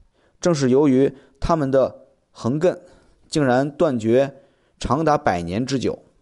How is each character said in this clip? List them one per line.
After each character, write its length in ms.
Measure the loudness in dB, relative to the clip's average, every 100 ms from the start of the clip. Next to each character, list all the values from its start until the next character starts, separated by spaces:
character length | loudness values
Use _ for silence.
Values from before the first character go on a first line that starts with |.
| _ _ _ _
正 160 | -2 0
是 140 | 2
由 180 | 2 4
于 260 | 2 0 -2 _ -8
他 200 | -2 -2
们 120 | 0
的 380 | 0 0 -4 -20 _ _
横 260 | -8 -4 0
亘， 220 | 0 -2 -12 -20 _ _ -6
竟 160 | -2
然 260 | 2 2 0
断 300 | 0 -2 0
绝 420 | 0 2 0 -4 _ _ _ -10
长 240 | -4 -2
达 140 | 0 0
百 240 | 0 -2
年 240 | -4 -6 -4
之 120 | -4
久。 240 | -4 -6 _ _